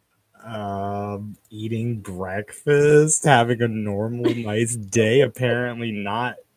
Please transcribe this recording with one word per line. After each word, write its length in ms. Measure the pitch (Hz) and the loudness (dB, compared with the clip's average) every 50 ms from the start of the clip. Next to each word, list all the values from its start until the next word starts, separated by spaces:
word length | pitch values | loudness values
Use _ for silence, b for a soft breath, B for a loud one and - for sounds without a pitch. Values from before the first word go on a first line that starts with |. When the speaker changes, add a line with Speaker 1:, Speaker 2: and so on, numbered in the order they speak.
| _ _ _ _ _ _ _ _ - | _ _ _ _ _ _ _ _ -16
Speaker 1:
Um, 920 | 110 113 107 104 101 101 98 98 101 101 101 101 104 101 101 104 107 101 - _ _ | -12 -10 -10 -8 -8 -6 -6 -6 -6 -6 -6 -6 -8 -8 -10 -10 -14 -16 -18 _ _
eating 520 | 110 107 107 110 113 110 113 120 120 107 | -14 -10 -8 -6 -6 -4 -4 -4 -6 -8
breakfast, 1200 | 98 101 92 90 95 92 92 104 104 - - - - 151 147 143 147 147 147 151 151 156 - - - | -10 -12 -10 -10 -8 -8 -6 -8 -8 -10 -12 -6 0 2 2 4 6 6 6 6 6 4 2 2 4
having 380 | 156 135 120 117 120 123 110 | 6 6 6 6 4 2 0
a 80 | 120 113 | 0 -2
normal, 680 | 110 110 104 104 101 101 110 117 120 120 120 120 120 | -2 -2 -4 -4 -4 -4 -4 -4 -4 -2 -2 -2 -2
Speaker 2:
<laughs> 0 | |
Speaker 1:
nice 400 | 120 117 104 104 110 120 113 120 | -2 -4 -4 -2 0 0 -2 -4
day. 460 | 117 107 98 - 117 110 107 117 139 | -6 -6 -2 2 2 4 4 6 4
Apparently 720 | 139 120 - - 127 120 117 120 123 123 120 117 117 117 107 | 4 2 0 -2 -2 -2 0 -2 -2 -4 -6 -6 -6 -6 -6
not 420 | 104 101 98 104 117 123 123 107 - - _ _ | -6 -6 -4 -4 -4 -4 -6 -6 -10 -18 _ _